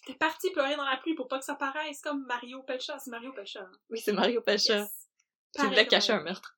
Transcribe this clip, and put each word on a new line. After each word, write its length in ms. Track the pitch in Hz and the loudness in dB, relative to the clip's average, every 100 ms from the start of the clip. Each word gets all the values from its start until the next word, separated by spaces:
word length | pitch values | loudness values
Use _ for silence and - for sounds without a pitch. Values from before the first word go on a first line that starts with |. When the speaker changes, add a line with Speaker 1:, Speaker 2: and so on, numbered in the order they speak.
| - | -18
Speaker 1:
Il 60 | |
était 60 | - | -2
parti 320 | 320 311 370 | 0 0 -2
pleurer 240 | 339 269 294 | 0 0 0
dans 100 | 277 | 0
la 120 | 262 | 0
pluie 180 | 339 320 | 0 -2
pour 120 | 247 | -2
pas 120 | 269 | -4
que 60 | 269 | -4
ça 100 | 285 | -4
paraisse, 440 | 269 302 311 285 | -4 -4 -6 -6
comme 220 | 311 285 254 | -4 -4 -4
Mario 340 | 240 247 262 | -6 -6 -10
Pelcha. 380 | 262 254 277 277 | -6 -6 -6 -10
C'est 100 | 262 | -10
Mario 240 | 233 247 | -10 -10
Pelcha, 280 | 262 196 214 | -12 -12 -12
hein ? 100 | 190 - _ | -14 -18 _
Speaker 2:
Oui, 100 | 226 | -4
c'est 140 | 220 | 0
Mario 260 | 196 202 240 | 4 4 4
Pelcha. 360 | 220 208 - 208 | 2 4 4 2
Speaker 1:
Yes. 280 | 208 - - _ _ _ _ - | 0 -10 -18 _ _ _ _ 0
Speaker 2:
Qui 60 | |
voulait 100 | 285 247 | 4 4
Speaker 1:
Pareil 100 | 233 | 6
Speaker 2:
cacher 260 | 196 - | 6 6
Speaker 1:
comme 80 | 208 | 2
Speaker 2:
un 20 | 156 | 0
meurtre. 300 | 190 - | -8 -10